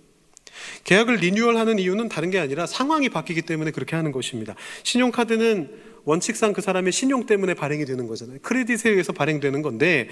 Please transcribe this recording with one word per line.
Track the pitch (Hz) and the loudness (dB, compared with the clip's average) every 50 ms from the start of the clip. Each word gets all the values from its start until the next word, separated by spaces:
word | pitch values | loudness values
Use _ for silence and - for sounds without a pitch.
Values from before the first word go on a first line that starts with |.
| _ _ _ _ _ _ _ - - - - - - - - - - | _ _ _ _ _ _ _ -20 -20 -20 -18 -16 -16 -16 -16 -8 2
계약을 | - 175 196 233 226 247 208 | 4 6 6 6 4 4 2
리뉴얼하는 | 165 175 190 214 233 240 233 226 226 220 226 202 | 2 2 2 2 4 4 4 4 2 2 2 2
이유는 | 185 180 185 208 233 220 | 0 0 0 -2 -2 -4
다른 | - 165 151 180 | -4 -4 -2 -2
게 | 185 190 | 0 0
아니라 | 160 135 135 - 170 | -2 -2 -2 -4 -4
상황이 | - - - 262 285 320 302 277 240 | -4 -4 -2 0 0 2 2 2 0
바뀌기 | - 165 156 - 175 160 160 | 0 -2 -4 -4 -4 -4 -4
때문에 | - 165 156 156 156 | -2 -4 -2 -2 -4
그렇게 | - - 127 - - | -4 -6 -6 -4 -2
하는 | 165 160 151 | -2 -2 -2
것입니다. | 135 131 120 - - 117 110 107 98 - - - - - - | -2 -4 -6 -6 -6 -8 -8 -10 -10 -14 -16 -16 -16 -10 -6
신용카드는 | - - 247 254 247 233 - 233 220 226 220 226 226 220 196 151 - - - - - - - - | -2 2 2 2 2 2 0 0 2 2 2 2 2 2 0 -2 -6 -10 -16 -20 -20 -20 -6 -2
원칙상 | 143 151 170 - - 226 - - 214 196 | 0 0 0 0 -2 -2 0 0 2 2
그 | - | 0
사람의 | 180 - 185 185 185 185 | 0 0 0 0 0 0
신용 | 175 - 262 262 277 254 220 | 0 0 0 2 2 0 2
때문에 | - 214 202 190 185 175 | 2 2 2 2 0 0
발행이 | - 156 139 147 151 151 | 0 -2 -2 -2 -2 -2
되는 | 131 131 127 123 113 | -2 -4 -4 -4 -6
거잖아요. | 113 107 117 113 131 139 | -6 -8 -10 -12 -14 -10
크레딧에 | - - 233 254 254 220 247 220 - 226 | -6 -2 0 0 0 0 0 0 2 4
의해서 | 214 190 175 - 180 | 4 4 2 0 -2
발행되는 | - 147 147 156 151 139 139 135 139 | 0 0 0 0 0 0 0 0 0
건데, | 151 147 117 110 139 175 175 139 110 - | -2 -2 0 2 2 4 4 2 0 -2